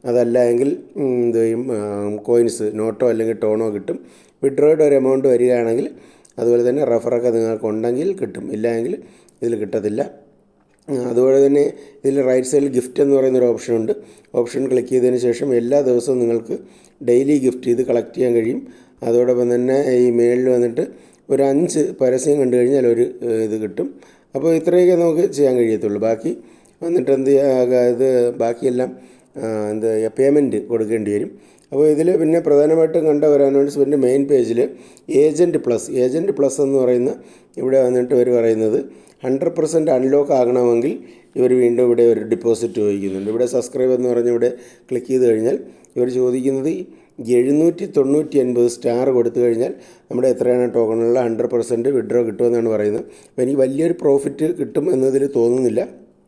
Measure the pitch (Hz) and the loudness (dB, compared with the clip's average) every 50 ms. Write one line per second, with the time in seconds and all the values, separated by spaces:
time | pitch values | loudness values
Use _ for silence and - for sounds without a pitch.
0 | - 127 120 123 120 120 117 127 123 120 120 120 135 143 - - - - - 151 | -4 0 0 0 0 2 2 2 2 2 2 0 0 -2 -2 -6 -10 -16 -8 -4
1 | 147 131 123 123 120 120 113 117 113 113 113 117 127 135 120 104 104 104 101 101 | -4 -2 0 0 0 0 0 0 0 0 -2 -4 -4 -6 -6 -6 -6 -6 -6 -6
2 | 101 104 104 104 - - 120 120 120 113 - - 107 104 104 107 110 113 107 107 | -6 -6 -8 -8 -2 0 2 2 2 2 -2 -4 -6 -6 -4 -4 -4 -4 -2 -2
3 | 127 120 113 110 113 113 110 104 113 107 107 110 113 110 101 101 98 - - - | 0 0 0 0 -2 -4 -2 -2 -2 -2 0 -2 -2 -4 -6 -6 -8 -8 -10 -10
4 | - - - _ _ _ _ _ - 139 131 131 143 151 160 156 156 147 143 135 | -12 -20 -20 _ _ _ _ _ -4 -2 0 2 4 4 4 4 4 4 4 2
5 | 131 131 131 135 135 135 123 117 123 123 123 120 117 113 113 127 - - - - | 2 2 0 2 2 2 2 4 2 2 2 0 0 0 -2 -2 -4 -6 -10 -16
6 | - - _ _ _ _ _ - 110 120 120 120 120 123 123 147 147 123 117 110 | -20 -20 _ _ _ _ _ -4 0 2 2 2 2 0 0 0 0 0 0 -2
7 | 110 120 120 117 120 123 113 113 113 113 113 107 120 107 107 110 113 120 123 127 | 0 -2 -2 0 0 0 0 0 -2 -2 -4 -4 -4 -4 -4 -2 -2 -2 -2 -2
8 | 160 196 190 - 131 104 - - - - - 107 110 117 117 113 117 147 202 - | -4 -4 -4 -4 -8 -8 -8 -12 -10 -10 -8 -4 -4 -2 -2 -2 -4 -6 -8 -10
9 | - - _ _ _ _ _ _ - 120 117 104 107 95 - 110 98 104 104 117 | -12 -20 _ _ _ _ _ _ -6 -4 -4 -4 -6 -6 -6 -4 -4 -4 -4 -4
10 | 147 - - - _ _ _ _ _ _ _ _ _ _ _ _ _ - 143 127 | -8 -8 -10 -20 _ _ _ _ _ _ _ _ _ _ _ _ _ -8 -6 -6
11 | 123 123 120 120 127 135 135 139 139 139 139 143 143 147 - - - - - - | -4 -2 0 2 2 4 4 4 4 4 4 2 2 0 -4 -10 -20 -20 -20 -4
12 | - 135 135 139 131 127 127 131 127 131 147 143 139 135 127 127 127 127 123 - | -4 -2 0 0 0 2 0 0 0 0 0 0 0 2 0 -2 -2 -2 -2 0
13 | 147 139 139 135 131 131 127 127 123 120 113 110 - - 117 113 110 113 - - | 2 2 2 2 2 2 2 2 2 2 0 -2 -4 -4 -2 -2 -2 -4 -6 -6
14 | - - - - _ _ - 127 117 120 - 131 135 131 131 120 117 - 127 127 | -8 -20 -20 -20 _ _ -4 -4 -4 -2 -4 -6 -2 0 0 -2 0 0 0 0
15 | 120 127 127 123 120 120 117 - 143 143 123 120 117 120 135 143 139 127 123 120 | 2 2 0 0 0 -2 -2 -2 -2 -2 -2 -2 0 0 0 0 2 2 0 0
16 | 117 - 131 123 120 117 113 113 110 - 123 - - - - _ _ _ _ _ | 0 -2 -2 0 0 -2 -2 -4 -4 -8 -10 -10 -10 -18 -20 _ _ _ _ _
17 | 139 120 120 123 139 139 151 143 131 127 123 127 127 127 120 117 127 - 139 120 | 0 2 2 2 4 2 0 2 2 0 -2 -2 -2 -2 0 0 0 0 0 -2
18 | 107 - - - 131 123 120 117 110 117 139 254 - - - - - _ _ _ | -2 -4 -4 -2 -2 0 2 0 0 0 -4 -6 -10 -14 -20 -20 -20 _ _ _
19 | 123 120 117 120 123 127 123 120 123 120 120 120 123 127 131 139 147 135 127 123 | -4 0 2 2 2 2 2 0 0 0 0 0 0 0 0 0 0 0 2 2
20 | 123 123 117 117 117 120 123 123 127 127 127 120 123 120 117 139 175 - - - | 2 2 2 2 2 2 2 0 0 0 2 2 0 -2 -2 -4 -6 -6 -8 -20
21 | _ _ _ _ _ - 139 131 139 135 139 143 180 - - 160 147 - - - | _ _ _ _ _ -4 0 0 2 2 2 0 0 -2 -2 -2 -2 -4 -2 -2
22 | 131 123 127 131 127 156 147 147 135 127 120 123 120 123 143 139 123 120 117 117 | -2 0 0 0 0 0 0 2 2 0 2 2 2 2 2 2 2 2 2 2
23 | 123 123 - - - 120 113 113 110 107 107 110 110 104 - - - - - - | 0 -2 -4 -8 -6 -4 -2 -2 -2 -4 -4 -6 -6 -8 -6 -8 -8 -8 -10 -16
24 | - - _ _ _ _ - 135 143 165 165 160 160 175 175 180 180 180 180 170 | -20 -20 _ _ _ _ -8 -4 0 0 0 0 0 2 2 4 4 4 4 4
25 | 170 170 156 165 180 196 - 139 147 131 127 123 117 113 110 101 113 104 104 104 | 2 2 2 0 0 -2 0 0 2 2 2 2 2 0 0 -2 -2 -4 -4 -2
26 | 107 113 113 110 - 160 - - - _ - _ _ _ _ _ - 170 170 180 | -2 -2 -2 -2 -4 -8 -8 -8 -14 _ -20 _ _ _ _ _ -6 -2 -2 -2
27 | 127 135 139 131 135 135 139 135 143 139 131 127 127 123 127 123 123 123 120 117 | 0 0 0 0 2 2 2 4 4 2 2 2 2 2 2 2 2 2 2 2
28 | 131 131 127 123 120 120 - - 113 117 120 120 - 131 123 123 127 123 - - | 0 2 2 2 2 0 -2 -2 -4 -4 -4 -2 -2 -2 -2 -2 -4 -4 -6 -16
29 | - - - _ _ _ _ 135 120 113 110 107 104 104 107 110 110 113 110 110 | -20 -20 -20 _ _ _ _ -10 -8 -6 -6 -4 -4 -4 -4 -4 -2 -2 0 0
30 | 110 - - - 131 139 143 147 143 123 - - - - 120 110 113 104 113 113 | -2 -4 0 0 2 4 4 4 2 2 -2 -4 -4 -4 -2 -2 -2 -2 -2 -2
31 | 107 104 104 104 - - - - - _ _ _ _ _ 135 135 151 156 151 147 | -2 -2 -2 -2 -4 -6 -10 -18 -20 _ _ _ _ _ 0 2 2 2 2 2
32 | 160 180 190 175 160 156 165 170 160 156 147 143 147 151 160 165 160 160 160 170 | 2 2 2 2 2 2 0 0 2 4 4 4 4 4 4 2 2 2 2 0
33 | 156 156 147 147 151 151 147 139 139 139 139 139 139 143 143 143 139 139 143 135 | 2 2 2 2 4 4 4 4 4 4 4 2 2 0 0 0 0 2 2 2
34 | 131 123 131 139 139 139 147 127 120 113 117 120 135 135 - - - - - - | 2 2 2 2 2 2 2 2 2 2 0 0 -2 -2 -4 -16 -20 -20 -20 -20
35 | _ - 156 131 147 156 143 151 180 170 156 147 - 120 117 107 - - - 127 | _ 0 2 4 4 4 4 2 0 2 2 -2 0 0 -2 -2 -4 -4 -2 0
36 | 123 127 131 165 175 196 - 147 139 135 135 - 143 135 139 135 127 123 127 123 | 0 0 0 -2 -4 -4 -2 0 -2 -2 0 0 -2 0 2 0 2 2 2 2
37 | 123 143 - - - - - - _ _ _ - 127 131 131 135 127 123 127 123 | 0 -2 -4 -6 -14 -20 -20 -20 _ _ _ -6 -2 0 2 2 2 2 2 0
38 | 123 123 - 123 120 123 123 117 117 113 113 110 110 107 113 147 - - - - | 0 2 2 2 2 2 2 2 2 2 2 2 0 0 0 -2 -4 -6 -16 -20
39 | - - _ _ - 131 131 135 - 170 - - 156 151 165 160 156 165 143 127 | -20 -20 _ _ -4 -4 -4 -2 -2 -4 -2 -2 -4 0 0 0 0 2 0 0
40 | 131 131 139 143 143 139 139 131 123 120 127 127 123 120 117 117 120 156 214 - | 0 2 2 2 2 2 2 2 2 2 2 2 2 2 2 0 0 -2 -6 -6
41 | - - - - _ _ _ - 127 123 127 127 123 120 120 117 127 120 120 117 | -12 -18 -20 -20 _ _ _ 0 2 2 4 4 2 2 2 2 2 2 4 4
42 | 117 117 113 107 107 110 113 - - 117 113 110 117 113 95 110 104 104 101 101 | 4 4 4 2 0 -4 -4 -2 0 -2 0 0 -2 -6 -4 -2 -2 -2 -2 -2
43 | 98 98 92 95 98 104 107 117 123 120 - 123 120 - - 131 127 127 127 123 | -4 -6 -6 -6 -6 -4 -2 -2 -2 -2 -2 -4 -4 -4 -4 -2 0 0 0 0
44 | 127 123 120 120 120 120 120 117 120 123 120 - - - - _ _ _ 131 120 | 0 0 0 0 0 0 0 0 0 -2 -2 -6 -18 -20 -20 _ _ _ -8 -8
45 | 123 - 131 127 127 120 110 110 113 123 - - - - - - - _ _ - | -4 -2 0 2 2 2 2 2 0 -2 -2 -2 -6 -12 -20 -20 -20 _ _ -4
46 | 120 127 123 127 127 123 123 131 127 139 135 135 131 156 180 185 185 - - - | -4 -2 0 -2 -2 0 -2 -2 -2 -2 -2 -2 -4 -4 -6 -6 -10 -14 -18 -20
47 | _ _ _ - 123 113 123 120 123 135 143 151 160 170 165 170 202 - - 147 | _ _ _ -14 -2 0 2 2 2 2 2 2 2 0 0 -2 -10 -2 0 0
48 | 135 135 143 151 151 151 - 139 127 123 123 120 120 120 120 - - 123 117 120 | 2 2 0 0 -2 0 0 0 0 2 2 2 0 0 0 -2 -4 -2 0 0
49 | 131 135 131 123 117 120 117 123 120 120 113 113 127 - - - - - - _ | 0 2 2 2 0 0 0 0 0 0 0 0 -2 -4 -6 -12 -18 -20 -20 _
50 | _ _ 135 123 127 131 120 123 123 123 123 123 123 120 107 117 117 107 113 113 | _ _ -4 0 0 0 0 0 0 0 2 2 0 0 0 0 0 0 0 0
51 | 117 117 120 127 123 113 113 110 120 117 123 117 113 - 123 117 117 139 143 123 | 0 2 2 0 0 -2 -2 -2 -4 -2 -2 -2 -2 -2 -4 -2 -2 0 0 -2
52 | 110 104 113 120 120 113 104 87 123 120 120 117 113 110 110 104 104 104 104 117 | -2 0 0 0 0 0 -2 -2 0 0 0 0 0 0 0 0 0 -2 -2 -4
53 | - - - - - _ _ - 127 127 143 139 131 131 135 139 160 175 170 - | -8 -10 -18 -20 -20 _ _ -4 -2 0 2 0 0 0 0 -2 -2 -2 -2 0
54 | - 147 139 139 - 147 139 - 156 160 175 - 143 113 - 156 143 - 127 135 | 2 2 2 2 0 -4 -4 -4 -4 -4 -2 -4 -8 -4 -4 -4 -2 0 0 0
55 | 131 135 131 139 139 139 - 120 117 117 123 131 131 120 107 120 202 - - - | 0 2 2 0 0 0 0 0 2 2 2 2 0 0 0 0 -4 -4 -10 -20
56 | - _ _ _ _ | -20 _ _ _ _